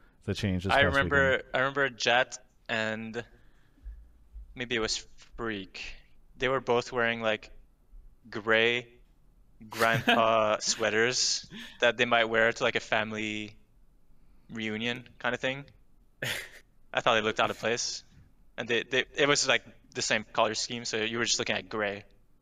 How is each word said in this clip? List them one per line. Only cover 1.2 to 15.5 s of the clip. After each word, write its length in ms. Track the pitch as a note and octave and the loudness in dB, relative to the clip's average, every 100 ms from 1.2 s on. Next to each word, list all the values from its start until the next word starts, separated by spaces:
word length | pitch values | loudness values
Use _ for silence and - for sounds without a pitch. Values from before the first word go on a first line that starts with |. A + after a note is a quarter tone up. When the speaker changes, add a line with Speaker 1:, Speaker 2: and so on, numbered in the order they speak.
| C3+ | 2
Speaker 1:
weekend. 140 | B2+ - | 0 -2
Speaker 2:
I 40 | C3 | -2
remember 280 | C3 C#3 C3+ | 0 0 -2
Jet 480 | A2+ B2 A#2+ C3 - - _ - | 0 2 2 2 -6 -18 _ -6
and 560 | A2+ A2 A2 A2+ A#2 A2 - - - _ _ - - - - - - - | -4 -4 -6 -8 -10 -10 -16 -20 -20 _ _ -16 -16 -20 -20 -20 -18 -14
maybe 220 | C3 A#2+ A#2 | -10 -4 -2
it 40 | |
was 260 | A2 - - - - - | -2 -4 -8 -20 -16 -8
Freak. 440 | A#2 G2+ F#2+ - - - - - - - | -6 -6 -10 -14 -14 -16 -20 -20 -20 -4
They 100 | B2+ | 0
were 120 | C3+ | 0
both 320 | B2+ A#2+ - | 2 0 0
wearing, 280 | B2+ A#2 A#2 | 0 0 0
like, 280 | A2 G#2+ - - - _ _ - - - A2 | 0 -2 -4 -20 -20 _ _ -20 -20 -20 -12
gray 580 | A2 G#2+ A2 A#2 A#2+ A#2+ - - _ - - - - A2 | -4 2 4 4 2 -4 -18 -20 _ -20 -20 -20 -20 -8
grandpa 880 | A2+ A2+ A2+ - A#2 A2+ A2+ G#2+ G#2+ | 0 2 4 2 4 4 4 2 0
Speaker 3:
<laughs> 20 | |
Speaker 2:
sweaters 840 | - - G#2+ G#2+ A#2+ B2+ - - - A3 - - | -2 -2 0 2 2 2 -2 -2 -8 -16 -16 0
that 160 | A#2+ A2+ | 2 2
they 60 | A#2+ | 2
might 180 | A#2 A2+ | 2 4
wear 260 | A2+ A2+ | 4 2
to, 100 | - | 2
like, 120 | A#2+ A2 | 0 -2
a 40 | |
family 760 | - A2+ G#2+ G#2+ G#2+ G#2+ G#2+ - _ _ - _ - - - - - | -2 -2 -2 -4 -6 -6 -8 -14 _ _ -20 _ -20 -20 -20 -20 -14
reunion 540 | A2+ A2 G#2+ A#2+ B2+ B2 - | -8 -6 -4 -4 -6 -10 -6
kind 160 | B2 | -4
of 60 | A#2+ | -2
thing. 240 | C3 | -2